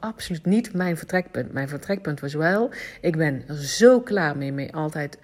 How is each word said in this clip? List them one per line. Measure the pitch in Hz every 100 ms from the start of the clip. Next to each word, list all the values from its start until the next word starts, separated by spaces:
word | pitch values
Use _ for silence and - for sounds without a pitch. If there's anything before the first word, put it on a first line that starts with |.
absoluut | 220 220 - 170
niet | 175 214 240
mijn | 180 180 165
vertrekpunt. | - 185 180 - 123
Mijn | 135 139
vertrekpunt | 143 - 196 160 143
was | 143
wel, | 147 160 202 240 - - -
ik | 175 160
ben | 156 131 120
er | 147
zo | 139 - 233 247
klaar | 240 202 156 139
mee, | 139
mee | 139 135
altijd | 156 156 156 143 -